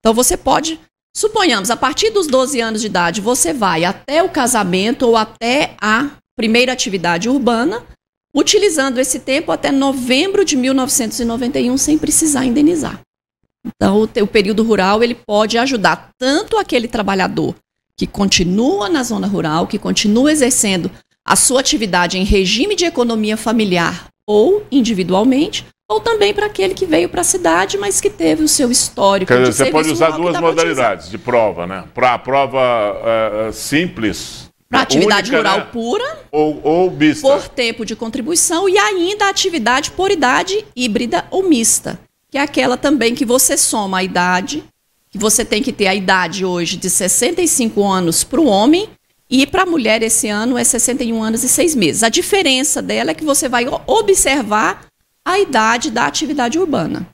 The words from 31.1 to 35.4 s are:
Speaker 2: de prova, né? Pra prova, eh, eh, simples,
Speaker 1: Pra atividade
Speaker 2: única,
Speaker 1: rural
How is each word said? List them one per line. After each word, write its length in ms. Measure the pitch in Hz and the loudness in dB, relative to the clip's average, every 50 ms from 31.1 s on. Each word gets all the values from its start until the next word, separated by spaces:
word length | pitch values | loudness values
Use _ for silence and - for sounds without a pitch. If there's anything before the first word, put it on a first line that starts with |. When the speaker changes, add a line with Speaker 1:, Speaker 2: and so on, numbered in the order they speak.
Speaker 2:
de 80 | 101 107 | -14 -10
prova, 480 | - 123 123 120 110 104 90 82 87 | -6 0 2 2 2 2 0 -4 -8
né? 180 | 90 95 95 85 76 _ | -8 -8 -10 -10 -10 _
Pra 240 | - 123 127 120 113 | 0 2 2 2 0
prova, 420 | - - 135 139 139 127 123 135 | -2 0 0 0 0 0 0 0
eh, 880 | 127 123 120 117 104 104 98 95 110 113 113 113 110 107 104 107 110 110 | 2 2 2 2 0 -2 -2 -2 -2 0 0 2 0 0 -2 -2 -4 -4
eh, 40 | |
simples, 960 | 107 - - - 135 151 175 180 180 - 113 104 90 - - - - - - - _ _ _ _ | -6 -8 -8 -2 -2 -2 -2 -2 -4 -4 -4 -4 -4 -4 -10 -14 -16 -18 -18 -20 _ _ _ _
Speaker 1:
Pra 140 | 254 269 | -2 -2
atividade 480 | 254 - - - - 415 - 302 - 240 | 0 2 2 2 2 4 2 2 0 0
Speaker 2:
única, 60 | 269 | 0
Speaker 1:
rural 200 | - | 0